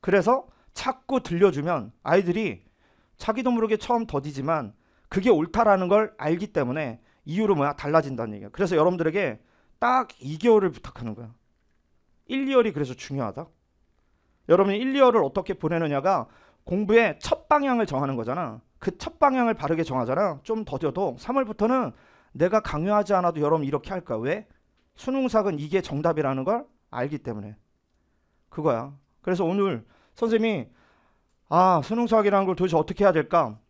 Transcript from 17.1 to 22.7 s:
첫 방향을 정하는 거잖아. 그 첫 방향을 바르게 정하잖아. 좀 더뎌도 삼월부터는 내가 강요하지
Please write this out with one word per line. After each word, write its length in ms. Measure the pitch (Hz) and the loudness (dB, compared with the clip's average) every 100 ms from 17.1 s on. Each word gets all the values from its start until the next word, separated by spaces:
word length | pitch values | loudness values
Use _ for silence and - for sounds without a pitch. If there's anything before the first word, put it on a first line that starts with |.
| 147 | -2
첫 280 | - - _ | -4 -4 _
방향을 380 | 294 277 247 220 | 0 2 0 0
정하는 300 | 135 139 131 | -2 -2 -4
거잖아. 440 | 113 143 156 110 _ _ | -4 -4 -6 -10 _ _
그 180 | - 180 | -8 -6
첫 220 | - - | -12 2
방향을 360 | 277 262 240 | 2 4 0
바르게 300 | 220 160 160 | 0 -2 -2
정하잖아. 560 | 160 131 117 139 196 143 | -2 -2 -2 -2 -2 -4
좀 220 | - 220 | -8 -8
더뎌도 520 | 214 - 151 143 190 123 | -6 -4 -4 -2 -4 -6
삼월부터는 760 | - 269 240 - 214 262 196 - _ _ _ | -6 -4 -4 -2 0 0 -2 -8 _ _ _
내가 280 | - 175 214 | -2 0 0
강요하지 520 | 208 | -2